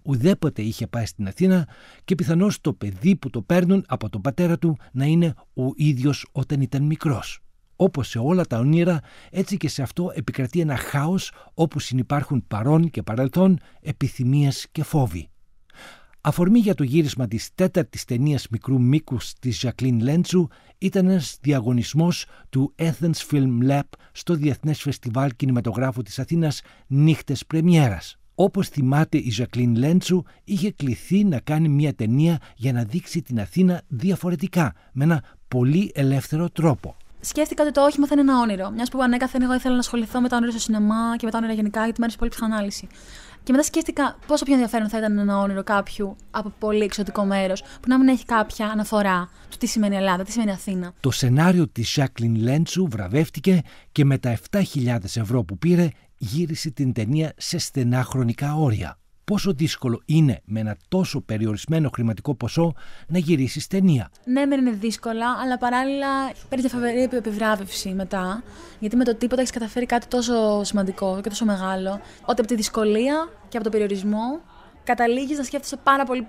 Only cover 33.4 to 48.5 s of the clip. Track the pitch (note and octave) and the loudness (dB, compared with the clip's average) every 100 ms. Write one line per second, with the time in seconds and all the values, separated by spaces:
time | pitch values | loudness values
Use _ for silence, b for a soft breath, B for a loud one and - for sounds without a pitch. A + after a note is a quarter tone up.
33.4 | G2 F3 F#3 F3 - A#2 F3 F3+ F3+ E3+ | -4 2 2 2 -6 -4 -2 -2 -2 -4
34.4 | F#3+ F3+ D#3 - b C3 D3+ D#3+ - b | -2 0 0 -2 b -2 2 0 -2 b
35.4 | - B2+ B2+ E3 G#3 - C3+ C3+ - D#3 | -6 0 2 2 0 0 0 0 -2 -2
36.4 | F3 - D#3+ B2+ - - - - - - | -2 2 2 2 -4 -14 -18 -14 -6 -2
37.4 | D#4 - D4+ C#4 C#4+ D4 C#4+ C#4+ C#4 B3+ | -2 0 0 4 4 4 2 4 4 4
38.4 | A#3 F#3+ F#3+ A3 B3 C4 B3+ B3 C4 C4 | 2 -2 -6 -6 -4 0 0 2 0 0
39.4 | B3 B3+ C4 B3 A#3+ A#3+ A3 B3 B3 B3 | 0 0 0 0 0 -2 -2 -2 0 0
40.4 | A#3+ A3+ - G#3+ G#3 A3 A#3 A#3 A3+ A3+ | 0 -2 -2 0 2 0 -2 -4 -4 -2
41.4 | A3+ A3 G#3+ A3 A3+ A3+ A#3 - A#3 - | -2 -2 -2 -2 -2 -2 -4 -2 -4 -2
42.4 | A3+ A3 G3+ - - B B B B B | -4 -2 -4 -8 -14 B B B B B
43.4 | - C4 D4+ E4 D#4+ - C4+ - - D4 | 0 2 2 0 -2 -2 -2 -4 -2 0
44.4 | C4+ C4+ A#3 A#3+ G#3+ A3 A3 G#3 G3+ G3+ | 2 2 2 0 -2 -2 0 0 2 0
45.4 | G3 G3 G3 G3+ G3 - G3 G#3 - G#3+ | 0 -2 0 0 -2 -6 -8 -8 -10 -8
46.4 | G#3 - G#3+ G#3+ G#3 - G3+ G#3 G3 G3 | -8 -6 0 0 0 -2 -4 -2 0 0
47.4 | F#3+ G3 - - - C4 C4 B3+ - A#3 | 0 -2 -8 -6 2 4 6 4 2 0
48.4 | G#3+ | 0